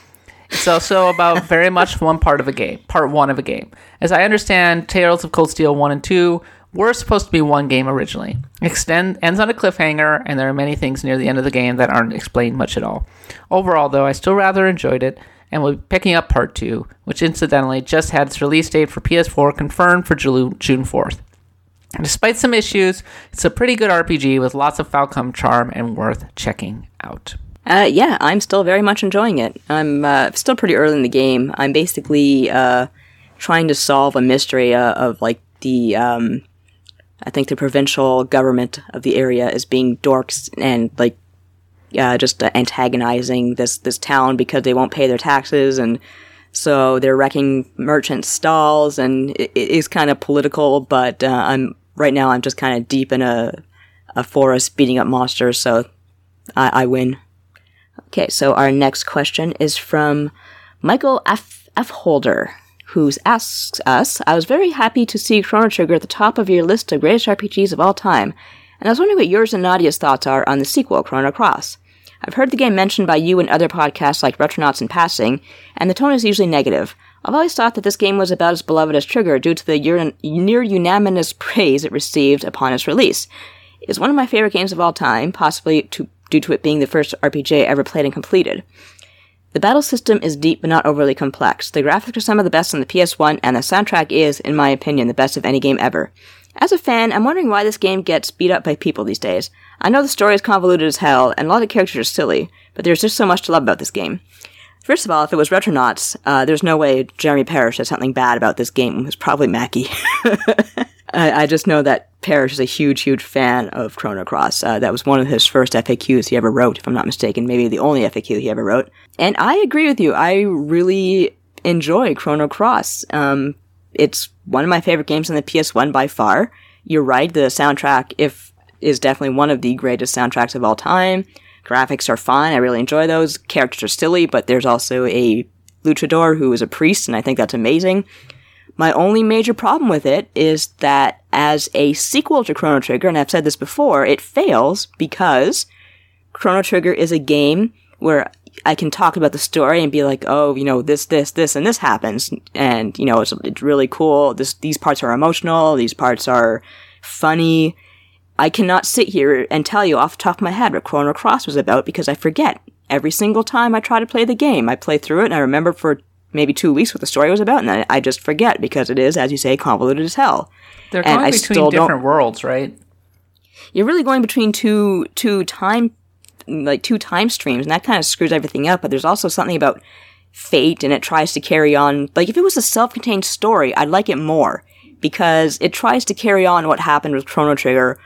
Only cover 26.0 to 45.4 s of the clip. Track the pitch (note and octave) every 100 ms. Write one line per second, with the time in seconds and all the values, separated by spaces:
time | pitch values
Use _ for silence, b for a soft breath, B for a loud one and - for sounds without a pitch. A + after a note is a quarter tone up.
26 | - - - - - - - A2 G#2+ -
27 | - - - - - - - F#3 G3+ D3+
28 | D4+ G3 D3+ G3+ - G3 F3+ F#3+ G#3 G#3
29 | G3 G3+ A3+ D#3 A2+ - - D3+ D3+ C#3+
30 | D3 C#3+ C3 - - B3 G3 C#3+ D3+ D3
31 | B2+ C3 C3+ B2+ C3 - C#3 C#3+ D3+ -
32 | C#3+ D3 C#3+ C#3 B2+ C3 B2+ B2 B2+ b
33 | b b b b - E3 D#3+ C#3+ - C#3
34 | C#3 C3+ B2+ C3+ - C3 B2 A#2+ A#2+ -
35 | B2+ A2 A2+ A#2 _ - C3 B2+ A#2 G#2
36 | A#2+ A#2+ A2+ B2+ - _ _ _ _ _
37 | _ - - C#3+ C3 C3+ C#3 C#3 C#3 -
38 | C3+ B2+ B2+ C3+ C3 B2 B2 - - B2+
39 | C3+ - C3 B2 B2 B2 - C3 B2+ A#2+
40 | C#3 C3 - - - - C3 A#2+ A2+ -
41 | A#2+ - _ _ _ _ _ _ _ B2
42 | B2+ B2 B2+ - A#2+ A#2+ B2 - B2+ B2
43 | A#2+ B2 B2 B2+ A#2+ B2 A#2+ - B2+ -
44 | - C#3 C3 B2+ B2 C#3+ B2+ B2+ C3 -
45 | C3+ A#2+ C#3 C#3